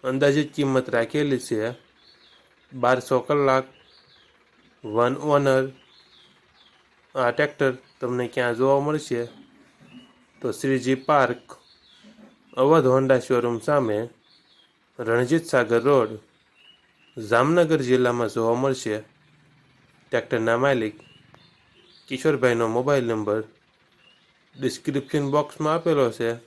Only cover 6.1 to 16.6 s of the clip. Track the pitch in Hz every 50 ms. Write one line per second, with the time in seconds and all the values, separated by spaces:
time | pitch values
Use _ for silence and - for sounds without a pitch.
6.1 | _ - - _ _ _ _ _ _ _ _ _ _ _ _ _ _ _ _ _
7.1 | _ 135 127 120 120 - 147 147 - - 143 135 123 131 _ _ _ _ 131 120
8.1 | 123 123 123 113 - 135 123 120 117 113 131 135 139 139 143 147 151 151 147 -
9.1 | 127 117 120 117 - - - _ _ _ _ _ _ _ - - - - - _
10.1 | _ _ _ _ _ _ - 123 101 - - 135 135 131 117 127 135 131 - -
11.1 | 151 143 131 120 123 - _ - - - _ _ _ _ _ _ _ _ _ -
12.1 | - _ - - _ _ _ _ - 127 131 143 160 165 131 127 127 135 135 131
13.1 | 135 123 120 - 131 120 120 120 120 113 110 - 147 143 131 113 104 104 117 120
14.1 | - _ _ _ _ _ _ _ _ _ _ _ _ _ _ _ _ - 117 110
15.1 | 113 120 127 120 156 165 165 - - 131 120 107 117 117 113 139 143 131 113 110
16.1 | 113 107 _ _ _ _ _ _ _ _